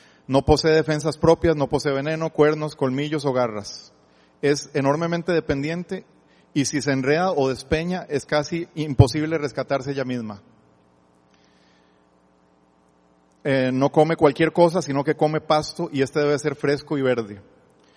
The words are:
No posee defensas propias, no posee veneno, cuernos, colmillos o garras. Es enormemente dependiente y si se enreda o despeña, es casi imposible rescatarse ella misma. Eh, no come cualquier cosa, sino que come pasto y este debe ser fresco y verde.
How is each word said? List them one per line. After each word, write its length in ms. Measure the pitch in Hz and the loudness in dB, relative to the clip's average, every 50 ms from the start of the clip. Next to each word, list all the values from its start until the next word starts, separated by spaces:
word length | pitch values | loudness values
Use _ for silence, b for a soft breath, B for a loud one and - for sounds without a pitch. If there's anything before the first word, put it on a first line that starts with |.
| b b b b b | b b b b b
No 180 | - 131 135 135 | 0 0 2 4
posee 280 | - 151 143 - 160 | 4 4 4 4 4
defensas 460 | 156 160 151 156 156 151 135 160 143 - | 2 2 2 0 -2 -2 -2 -4 -2 2
propias, 360 | - 160 165 160 - 170 160 | 4 4 4 4 4 2 2
no 120 | 151 139 123 | 0 0 -2
posee 260 | - 139 - 151 139 | -2 -2 -2 -2 -2
veneno, 380 | 135 139 151 160 160 160 160 | -2 -2 -4 -4 -4 -4 -2
cuernos, 440 | - - 151 151 156 156 151 151 - | 2 4 4 4 4 2 -4 -6 -4
colmillos 500 | - 139 131 127 135 147 151 151 156 135 | -2 -2 -2 0 -2 -4 -4 -4 -4 -2
o 60 | 143 | -2
garras. 640 | 127 127 123 117 107 104 104 - - - - - _ _ b b b b b b b _ | 0 0 0 -2 -4 -6 -10 -12 -14 -18 -20 -20 _ _ b b b b b b b _
Es 280 | - 143 147 139 - - - | 0 0 0 0 -2 -6 -4
enormemente 600 | 151 135 139 143 156 170 165 170 170 165 - 175 | 0 0 2 2 0 0 -2 -4 -4 -2 -2 -2
dependiente 720 | 160 151 - 147 139 139 151 165 175 180 - 196 185 - _ _ _ b b b b b _ - | 0 0 -2 -4 -4 -4 -6 -6 -8 -8 -8 -10 -12 -12 _ _ _ b b b b b _ -2
y 100 | 151 135 | -2 -2
si 180 | - - 147 | -2 -2 -2
se 120 | 117 147 139 | -2 0 -2
enreda 400 | 135 131 131 147 160 180 190 180 | 0 0 0 0 0 0 0 0
o 160 | 147 135 135 | 0 0 0
despeña, 560 | 131 117 - - 165 156 165 175 185 185 - - | -2 -4 -6 -4 -4 -4 -2 -4 -6 -6 -6 -6
es 180 | 147 139 - | -6 -6 -4
casi 440 | - 160 151 147 143 170 165 - - - | -2 -2 -2 -2 -2 -4 -6 -8 -8 -8
imposible 640 | 160 151 156 135 - 143 127 - 156 151 156 160 160 | -8 -6 2 4 4 4 4 4 -2 -2 -2 -2 -4
rescatarse 540 | 147 135 - 135 131 - 139 139 127 139 | -4 -4 -6 -6 -4 -2 -2 -4 -2 -4
ella 140 | 139 135 131 | -6 -4 -4
misma. 360 | 127 127 123 113 107 104 101 - _ _ _ _ _ _ _ _ _ _ _ _ _ _ _ _ _ b b b b b b b b b b b b b b _ _ _ _ _ _ _ _ _ _ _ _ _ _ _ _ _ _ _ _ _ _ _ _ _ _ _ _ - | -4 -6 -6 -8 -10 -12 -14 -18 _ _ _ _ _ _ _ _ _ _ _ _ _ _ _ _ _ b b b b b b b b b b b b b b _ _ _ _ _ _ _ _ _ _ _ _ _ _ _ _ _ _ _ _ _ _ _ _ _ _ _ _ -4
Eh, 280 | 147 135 135 127 127 127 | -2 0 0 0 0 0
no 180 | 131 139 143 | 0 0 2
come 240 | - 156 151 156 165 | 4 4 4 4 4
cualquier 380 | 160 165 147 139 - 165 156 - | 4 4 4 4 4 2 2 4
cosa, 280 | - 175 170 160 185 | 4 4 4 4 0
sino 220 | 147 127 135 139 139 | -4 -2 -2 -2 -2
que 120 | 156 151 | -2 0
come 260 | - 156 151 156 156 | 0 0 0 0 -2
pasto 480 | - - 156 151 156 - - - 170 - | -2 0 0 0 0 -4 -8 -8 -8 -4
y 100 | - 139 | -2 -2
este 200 | 135 127 - 156 | -2 0 0 0
debe 180 | 147 143 147 135 | 0 2 0 0
ser 160 | - 151 139 | -2 -4 -6
fresco 420 | - - 139 143 139 - - 156 143 | -4 -2 -2 -2 -2 -4 -6 -4 -2
y 40 | |
verde. 400 | 135 127 123 117 113 101 104 98 - _ _ _ _ _ _ b b b b | 0 0 0 0 -4 -6 -10 -16 -20 _ _ _ _ _ _ b b b b